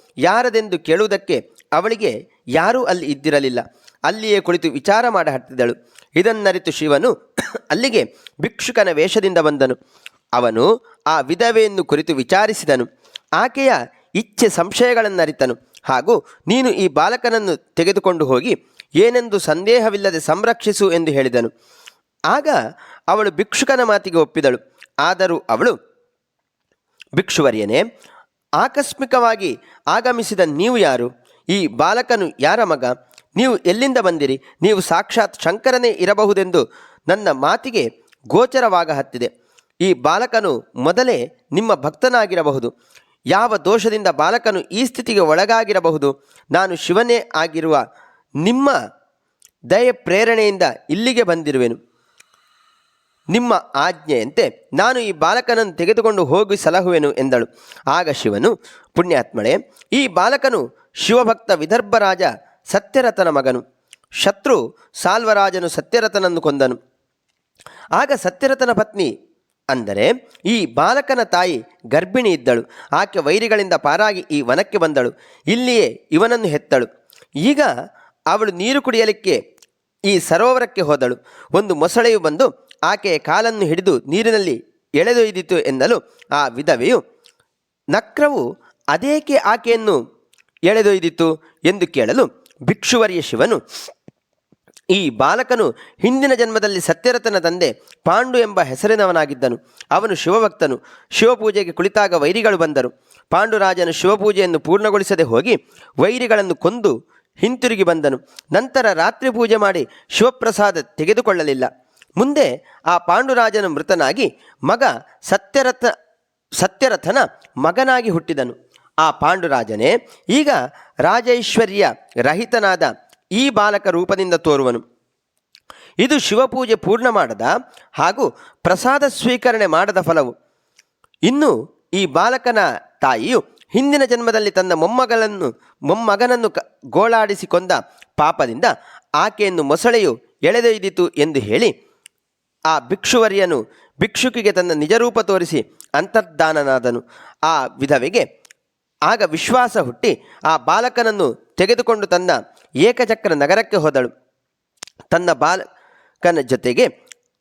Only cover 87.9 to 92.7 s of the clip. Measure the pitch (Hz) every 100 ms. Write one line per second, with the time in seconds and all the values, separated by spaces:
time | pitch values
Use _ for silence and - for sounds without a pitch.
87.9 | 196 - - 294 254 120 - _ _ -
88.9 | 160 262 302 302 269 202 233 233 226 214
89.9 | 147 117 _ _ _ _ - 175 220 208
90.9 | 190 165 165 165 156 _ _ 160 196 170
91.9 | 139 110 135 151 _ _ - 131